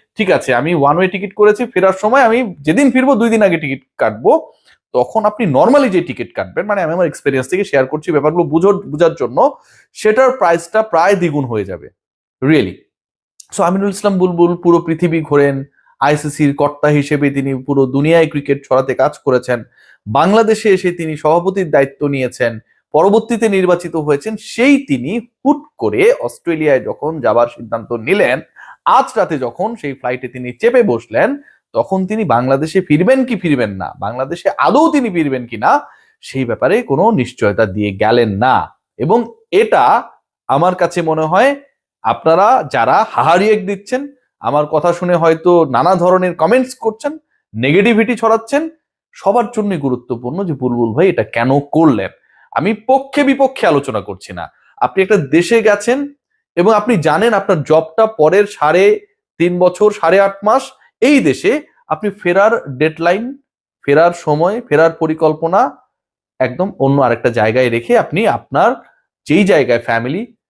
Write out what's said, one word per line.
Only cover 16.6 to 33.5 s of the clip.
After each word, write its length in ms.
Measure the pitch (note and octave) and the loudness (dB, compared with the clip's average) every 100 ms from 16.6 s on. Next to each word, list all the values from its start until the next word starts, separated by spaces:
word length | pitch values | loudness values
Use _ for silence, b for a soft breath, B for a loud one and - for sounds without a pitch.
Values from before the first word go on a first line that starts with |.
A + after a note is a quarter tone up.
| C#3+ C#3+ D3 | -2 0 0
হিসেবে 420 | D3+ C#3+ D3 C#3+ | 0 0 0 0
তিনি 340 | C#3 C3+ C3 | -2 -4 -6
পুরো 220 | C3+ C#3+ C3 | -4 0 0
দুনিয়ায় 420 | C3 D3 E3 D#3+ | 0 2 2 2
ক্রিকেট 400 | D3+ C#3+ C#3 - | -2 -4 -4 -2
ছড়াতে 260 | B2+ C3 | -2 0
কাজ 240 | B2 C#3 - - | -2 -2 -2 -2
করেছেন, 380 | B2+ B2 A#2+ G#2+ b b b - | -2 0 -6 -8 b b b -4
বাংলাদেশে 640 | A#2+ E3+ G#3+ A3 G#3+ A3 | 0 2 2 2 0 2
এসে 220 | F#3+ F#3 | 0 0
তিনি 260 | F3 E3 D3+ | -6 -8 -4
সভাপতির 540 | D#3 E3+ F3 F#3 F3 | 0 0 0 -4 0
দায়িত্ব 360 | D3 C#3 - C#3+ | 0 0 -2 -4
নিয়েছেন, 520 | C#3 B2+ - A#2+ A2+ - _ _ | -2 -4 -4 -4 -6 -14 _ _
পরবর্তীতে 580 | D3 F#3 G#3+ A3 A#3 A3+ | 0 2 2 0 -2 0
নির্বাচিত 460 | G3 F3+ F3 F3 E3 | 0 0 0 -2 -4
হয়েছেন, 420 | D3 C#3+ G#3+ A3 | -2 -2 -4 -12
সেই 480 | - - B3+ C#4+ C#4 | -10 -2 2 2 0
তিনি 340 | C3+ B2 A3+ | -4 -4 -6
হুট 380 | - _ C4 C#4+ - - | -8 _ -2 -2 -4 -6
করে 340 | A2 G#2+ G3+ | -2 2 2
অস্ট্রেলিয়ায় 680 | - A#2+ - - D#3+ D#3 C3 | 2 -4 -8 -6 -2 0 0
যখন 420 | A2 - D3 D#3+ | -2 -8 -8 -4
যাবার 260 | A#2 A2 A#2+ | 0 2 0
সিদ্ধান্ত 440 | - A#2 A2+ A2 | -2 -10 -10 -8
নিলেন, 500 | A#2 A2 G3+ - C3 - B B B - | -6 -2 0 0 -2 -6 B B B 0
আজ 200 | A3 D4+ A3 | 0 0 -2
রাতে 240 | F3+ D#3 | -2 -2
যখন 360 | B2+ - G3+ A#3 | -6 -6 -8 -8
সেই 180 | D3 | -10
ফ্লাইটে 340 | B2+ B2+ B2+ B2+ | -8 -8 -8 -10
তিনি 260 | B2+ B2 | -12 -12
চেপে 300 | A#2+ A3+ B3+ | -2 0 2
বসলেন, 540 | G#3+ A#2 - A2+ G3 C#4+ B B B | 2 0 -2 0 0 -2 B B B
তখন 340 | - - F#3+ F#3 | -6 -2 -2 -2
তিনি 160 | G#3+ | -4
বাংলাদেশে 580 | G3 A#2+ B2+ C3+ D#3+ F#3+ | 0 0 2 0 0 -2
ফিরবেন 440 | - D3 F#3 C4 C4 | 0 2 2 2 0
কি 100 | G#3+ | -2
ফিরবেন 360 | F3 | -2